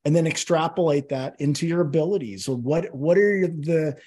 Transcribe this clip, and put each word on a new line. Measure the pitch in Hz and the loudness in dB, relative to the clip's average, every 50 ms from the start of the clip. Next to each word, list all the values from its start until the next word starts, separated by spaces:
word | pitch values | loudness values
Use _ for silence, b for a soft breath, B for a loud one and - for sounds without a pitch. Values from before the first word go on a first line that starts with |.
| _ | _
And | 147 156 | 2 2
then | 170 160 | 2 2
extrapolate | 160 147 - - - 175 160 160 170 165 185 175 160 143 143 139 - | 2 -2 -4 -2 0 0 0 0 0 0 0 2 2 2 0 0 -4
that | 143 131 131 135 - _ | -6 -6 -6 -8 -6 _
into | 147 143 147 - 170 | -2 0 0 0 -2
your | 165 170 175 | 0 0 0
abilities. | 170 143 135 160 151 175 202 190 135 107 98 95 - | 0 2 2 0 0 0 -2 -2 -4 -6 -10 -8 -6
So | 139 131 | -4 -4
what, | 120 117 135 151 165 180 - - | -4 -2 -2 -2 -2 -2 -4 -8
what | 131 143 165 175 196 | -4 0 2 4 4
are | 208 208 202 190 185 | 4 4 4 2 0
the | 170 165 156 143 160 165 160 156 151 139 B B | -2 -2 -6 -4 0 0 0 0 -2 -4 B B